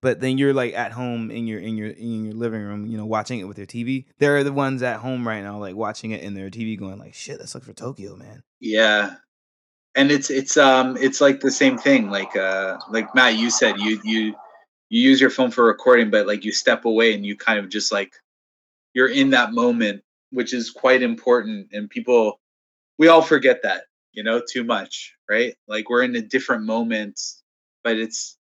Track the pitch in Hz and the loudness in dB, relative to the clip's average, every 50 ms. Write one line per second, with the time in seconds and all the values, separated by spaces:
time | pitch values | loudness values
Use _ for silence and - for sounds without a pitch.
0 | - 131 117 - 127 131 131 131 139 139 135 135 127 120 - 104 120 101 110 120 | 0 0 -2 0 -2 -2 0 2 2 2 2 2 -2 -2 -4 -4 -6 -6 -6 -8
1 | 123 123 120 117 113 110 107 113 117 113 110 104 85 110 113 110 107 107 - - | -8 -6 -6 -6 -8 -8 -8 -8 -8 -8 -8 -8 -8 -8 -8 -8 -8 -10 -12 -12
2 | 113 117 117 110 110 107 107 113 117 117 110 110 104 104 104 104 104 107 113 107 | -10 -8 -8 -8 -8 -8 -8 -6 -6 -6 -6 -6 -8 -8 -10 -10 -10 -10 -10 -10
3 | 107 107 110 107 107 - 127 117 92 95 101 - 101 - - 117 120 120 131 135 | -6 -4 -4 -4 -4 -4 -8 -10 -10 -12 -14 -16 -16 -12 -10 -8 -6 -6 -6 -6
4 | 127 _ _ _ 143 143 143 143 139 143 139 139 139 135 135 127 123 123 113 104 | -8 _ _ _ 2 2 4 2 2 0 0 -2 -2 -2 -2 -2 -4 -4 -6 -6
5 | 110 131 131 123 120 117 110 107 98 101 101 104 104 95 92 104 113 107 107 - | -6 -6 -6 -4 -4 -4 -6 -6 -8 -10 -10 -10 -10 -10 -8 -6 -6 -6 -6 -8
6 | - 113 110 90 78 101 101 98 95 98 95 113 113 110 110 95 98 95 95 98 | -10 -10 -10 -8 -10 -12 -12 -10 -12 -12 -10 -8 -8 -8 -8 -8 -10 -14 -14 -16
7 | - 107 - - - - 139 - - - - 123 131 - - - - 123 139 - | -20 -20 -20 -18 -16 -14 -14 -14 -14 -16 -16 -16 -18 -18 -20 -14 -14 -14 -14 -14
8 | 95 101 95 95 120 104 110 - _ _ _ _ - 113 107 107 113 107 107 104 | -16 -18 -18 -20 -20 -20 -20 -20 _ _ _ _ -8 -2 2 4 4 4 4 2
9 | 104 95 - - _ _ _ _ _ _ _ _ _ _ _ _ _ _ _ 131 | 0 -2 -6 -14 _ _ _ _ _ _ _ _ _ _ _ _ _ _ _ 2
10 | 139 143 147 139 139 - 143 135 135 - - 156 143 135 131 131 127 131 131 123 | 4 4 4 0 0 -2 -4 -4 -2 0 2 4 6 6 6 4 2 0 -2 0
11 | 131 135 135 - 147 139 139 139 - 139 135 - 147 135 127 117 - 143 139 131 | -2 -2 2 4 4 4 4 4 0 -2 0 4 2 2 2 2 2 4 4 4
12 | 110 98 98 98 95 - - 101 95 95 95 95 95 95 92 92 - - 107 113 | 4 0 -4 -6 -6 -4 -4 -2 -2 0 -2 -2 -2 -4 -6 -8 -10 -6 -4 -4
13 | 110 107 - 131 127 123 113 110 113 117 113 - 131 113 98 98 104 107 110 104 | -4 0 2 4 4 4 4 2 0 0 2 2 2 2 0 0 -2 -2 -2 -2
14 | 104 110 110 110 110 107 107 - - - - - _ _ _ _ _ _ 110 117 | -2 -2 -2 -2 -2 -2 -6 -8 -18 -20 -20 -20 _ _ _ _ _ _ 0 4
15 | 123 135 135 135 135 127 - - 131 123 117 - 120 113 104 - - 131 123 120 | 6 6 6 6 6 2 4 2 0 0 2 4 4 4 4 4 4 6 6 6
16 | 117 107 104 107 101 95 107 104 - 107 101 - - - 120 117 - 120 110 110 | 6 4 2 2 2 0 -2 -4 -4 -4 -4 -2 0 0 0 2 0 0 2 4
17 | 117 117 107 104 101 101 101 - - 113 110 104 101 95 95 104 98 - 107 101 | 4 2 2 0 -6 -8 -10 -6 -4 -2 -2 -2 -4 -6 -6 -4 -4 -2 -2 -2
18 | 98 95 _ _ _ _ _ _ _ _ _ _ _ _ _ _ _ _ _ 123 | -4 -6 _ _ _ _ _ _ _ _ _ _ _ _ _ _ _ _ _ 0
19 | 127 123 - 139 135 135 135 127 120 107 113 120 120 123 120 117 113 104 98 98 | 2 2 4 2 4 4 4 4 2 2 0 0 2 2 2 2 0 -2 -2 -6
20 | _ _ _ _ _ _ - 127 120 - - 123 113 - - - - 131 131 127 | _ _ _ _ _ _ -6 -6 -6 -4 -4 -6 -6 -8 -10 -2 2 4 4 4
21 | 127 120 117 113 - 127 123 123 107 107 110 101 95 _ - 104 104 104 - 123 | 2 0 -4 -4 2 2 2 2 2 -4 -8 -10 -12 _ -12 -12 -12 -10 -10 -10
22 | 113 - 123 117 110 107 101 _ _ _ _ _ _ _ _ _ _ _ _ - | -2 2 4 4 4 2 -2 _ _ _ _ _ _ _ _ _ _ _ _ 4
23 | 151 165 165 160 151 - 160 139 - 131 120 - - 101 92 - - _ _ _ | 6 8 8 8 6 6 2 4 4 4 2 4 0 -4 -4 -4 -8 _ _ _
24 | _ _ _ 107 107 110 113 120 120 - - 127 120 117 117 101 95 - - - | _ _ _ -8 -4 -2 -2 -2 -4 -6 -8 -8 -4 -2 -4 -4 -4 -8 -14 -16
25 | - - _ _ _ - 104 110 120 120 - _ _ _ 107 110 107 - 120 120 | -16 -16 _ _ _ -4 -2 0 0 -2 -4 _ _ _ -8 -8 -6 -2 0 0
26 | 127 127 123 120 110 110 - 139 139 - 131 113 107 110 110 117 117 117 117 107 | 0 0 -2 -4 -6 -2 -4 -4 -2 -2 -4 -4 -2 -4 -2 -2 -2 -2 -4 -4
27 | 107 104 - - - - - _ _ _ _ _ _ _ _ _ _ 117 113 110 | -6 -8 -10 -12 -12 -12 -14 _ _ _ _ _ _ _ _ _ _ -2 -2 -2
28 | 113 113 113 - - - - _ | -2 -6 -8 -10 -12 -12 -14 _